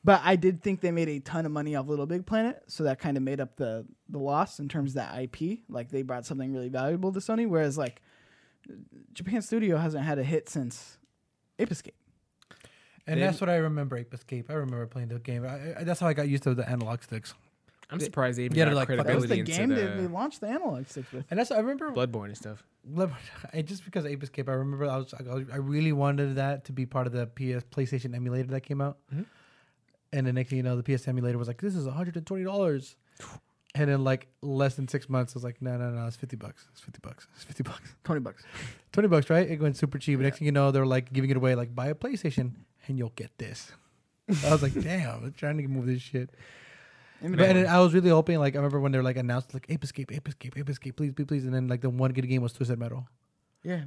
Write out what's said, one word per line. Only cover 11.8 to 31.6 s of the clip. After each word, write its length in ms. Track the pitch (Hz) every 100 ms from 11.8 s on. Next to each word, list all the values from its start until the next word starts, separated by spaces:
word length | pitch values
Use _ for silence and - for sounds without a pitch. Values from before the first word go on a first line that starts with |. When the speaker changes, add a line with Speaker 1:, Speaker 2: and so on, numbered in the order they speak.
| - _ _ _ _ _ _ - - _ _ _ -
Speaker 2:
And 100 | 160
Speaker 3:
They 40 | 185
Speaker 2:
that's 120 | 170
Speaker 3:
didn't 100 | 180
Speaker 2:
what 40 |
I 40 | 170
remember, 400 | 160 151 143 123
Ape 160 | 120
Escape. 360 | 127 - 123 117
I 40 |
remember 320 | 151 139 120 117
playing 220 | 127 120
the 100 | 120
game. 260 | 117 123 127
I, 340 | 135 156 -
I, 40 |
that's 160 | 170 170
how 80 | 175
I 60 |
got 140 | 147 147
used 160 | 139
to 100 | 139
the 140 | 123 120
analog 320 | 123 110 120
sticks. 320 | - 110 - - _ _ _ _ -
Speaker 3:
I'm 100 | 165
Speaker 2:
They, 60 | 147
Speaker 3:
surprised 320 | - 127 123
they 60 | 123
even 100 | 156
Speaker 2:
you 40 |
had 60 | 156
to, 60 | 143
Speaker 3:
got 20 |
Speaker 2:
like, 100 | 127 131
fuck 80 | 143
Speaker 1:
That 80 | 127
was 100 | 123
Speaker 3:
credibility 260 | - -
Speaker 1:
the 80 | 165
Speaker 3:
into 120 | 240 254
Speaker 1:
game 120 | 196
that 60 | 202
they 60 | 180
Speaker 3:
the 20 |
Speaker 1:
launched 280 | 175 277 -
the 60 | 214
analog 400 | 277 320 131 135
sticks 240 | 143 127
with. 140 | 131 135
Speaker 2:
And 100 | 185
that's, 120 | 233
I 80 | 220
remember 320 | 233 277 311
Speaker 3:
Bloodborne 340 | 233 127 113 101
and 100 | 104
stuff. 260 | 107 107 _ _ -
Speaker 2:
Bloodborne, 280 | 160 185 127 -
<laughs> 200 | - -
and 140 | 160 156
just 180 | 196 -
because 200 | 175 147
Ape 180 | 143
Escape, 260 | 139 - 131
I 40 |
remember 320 | 131 135 139 143
I 80 | 131
was, 160 | 131
I, 100 | 123 127 131 135
I 40 | 139
really 340 | 139 147 160
wanted 440 | 143 139 143 139 131
that 300 | 135 139 -
to 60 |
be 120 | 131 127
part 220 | 131 127
of 60 |
the 140 | 120 117
P 260 | 120 127
S 100 | 123 120
PlayStation 460 | - 127 131 123 120
emulator 320 | 123 127 127
that 120 | 135
came 200 | - 139
out. 160 | 139 139 _
Speaker 3:
Mm-hmm. 100 | 143 214 _ _ _ _ _ _ _ _
Speaker 2:
And 140 | 143 131
the 40 |
next 200 | 127 123
thing 60 | 131
you 60 |
know, 140 | 127 123
the 60 |
P 100 | 120
S 140 | 131 135
emulator 320 | 127 123 120
was 80 | 120
like, 120 |
"This 160 | 123